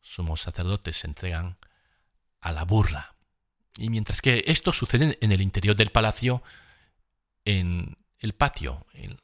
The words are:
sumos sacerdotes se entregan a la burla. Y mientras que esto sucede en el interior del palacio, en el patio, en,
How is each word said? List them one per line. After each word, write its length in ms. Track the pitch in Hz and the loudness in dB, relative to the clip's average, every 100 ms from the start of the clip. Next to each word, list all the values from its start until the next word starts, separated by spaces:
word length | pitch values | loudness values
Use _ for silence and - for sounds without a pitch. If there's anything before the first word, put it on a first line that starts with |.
sumos 400 | - - 85 80 | -14 -6 -4 -4
sacerdotes 560 | - - 87 101 - - | -6 -4 -2 -2 -4 -8
se 100 | 80 | -8
entregan 520 | 76 92 82 87 87 - _ _ _ _ _ _ _ | -8 -6 -4 -6 -10 -18 _ _ _ _ _ _ _
a 120 | 85 | -6
la 120 | 78 | -4
burla. 500 | 85 107 104 78 - _ _ _ _ _ _ - | 2 4 4 0 -8 _ _ _ _ _ _ -8
Y 120 | 113 | -4
mientras 320 | 113 107 - | -2 -2 0
que 220 | 135 120 - | 2 2 2
esto 240 | 165 - | 0 0
sucede 460 | - 120 123 156 - | -2 2 2 2 2
en 100 | 107 | 2
el 80 | 95 | 4
interior 360 | 98 98 98 104 | 2 0 2 4
del 160 | 107 | 4
palacio, 500 | 113 110 - 123 123 - - - _ _ _ _ _ _ _ | 4 2 2 0 -2 -6 -20 -20 _ _ _ _ _ _ _
en 520 | - 98 87 87 85 - _ _ | 0 2 2 -2 -4 -10 _ _
el 160 | 110 | -6
patio, 520 | - 143 - 65 69 - | 0 0 0 -6 -8 -12
en, 280 | - - - | -16 -16 -16